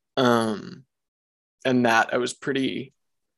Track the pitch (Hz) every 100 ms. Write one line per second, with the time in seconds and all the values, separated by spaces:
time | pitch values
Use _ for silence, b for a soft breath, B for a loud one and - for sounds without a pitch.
0 | _ - 123 117 113 101 90 - - _
1 | _ _ _ _ _ _ 135 127 120 113
2 | - 127 123 - 147 135 131 98 139 _
3 | _ _ _